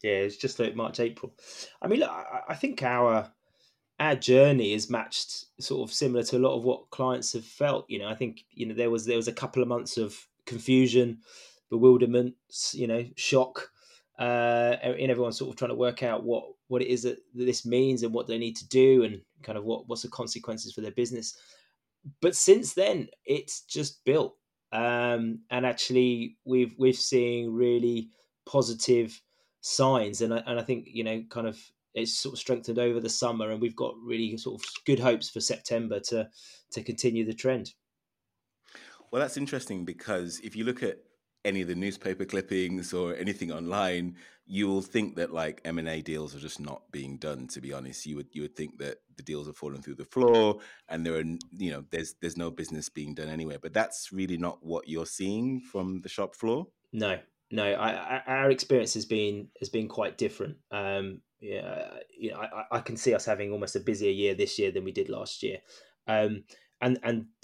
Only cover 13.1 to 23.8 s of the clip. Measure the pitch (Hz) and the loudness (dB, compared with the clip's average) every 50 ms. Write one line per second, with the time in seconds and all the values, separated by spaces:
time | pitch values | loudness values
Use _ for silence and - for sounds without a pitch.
13.1 | - - - - 143 131 127 - - - - - _ _ _ - - - _ _ | -8 -6 -2 4 4 4 4 4 0 -10 -12 -12 _ _ _ -20 -20 -20 _ _
14.1 | _ - 120 123 120 120 120 120 120 120 120 120 120 - - 123 - - 135 131 | _ -4 0 0 2 2 4 4 4 4 4 4 2 2 0 -2 0 0 2 2
15.1 | 123 120 123 117 117 - 135 127 120 - 131 120 120 120 123 123 120 - 127 120 | 2 2 2 -2 -2 -4 -6 -6 -4 -4 -4 -4 0 0 0 0 0 0 -2 -2
16.1 | 113 110 113 117 117 - - - - _ _ - 127 123 127 123 127 117 117 123 | -2 -2 0 0 0 0 -2 -6 -18 _ _ -2 0 0 2 2 0 0 0 -2
17.1 | 120 - _ _ - 123 123 123 123 - - 120 120 123 131 135 131 120 117 113 | -4 -4 _ _ -6 -2 0 0 0 0 0 0 4 4 4 4 4 2 0 0
18.1 | 113 117 127 - 113 113 117 117 113 - - - - 131 131 135 131 127 117 107 | 0 -2 -2 -2 -4 -4 -4 -4 -6 -8 -10 2 6 8 10 10 10 8 8 4
19.1 | 104 95 - _ _ _ - - 107 107 104 110 113 - - - 113 113 - 120 | 2 -6 -12 _ _ _ -12 -10 -8 -6 -4 -4 -4 -4 -4 -8 -8 -6 -6 -10
20.1 | - - 117 113 - 117 117 117 110 110 - - - - 107 104 95 - 120 117 | -8 -8 -8 -6 -6 -8 -6 -8 -8 -8 -8 -10 -10 -8 -8 -6 0 0 0 0
21.1 | 127 113 117 - - - - - - _ _ _ _ _ _ _ _ _ _ 147 | 0 -6 -8 -8 -12 -12 -18 -20 -20 _ _ _ _ _ _ _ _ _ _ -20
22.1 | - - - 175 180 - - 185 196 233 226 - - 175 190 214 202 165 113 - | -12 2 2 2 4 4 8 8 8 8 8 -2 0 0 2 2 2 0 -2 -6
23.1 | - _ _ - 139 151 - - - - - - - 147 | -12 _ _ -2 -2 -2 -2 -6 -10 -12 -10 -8 -6 -4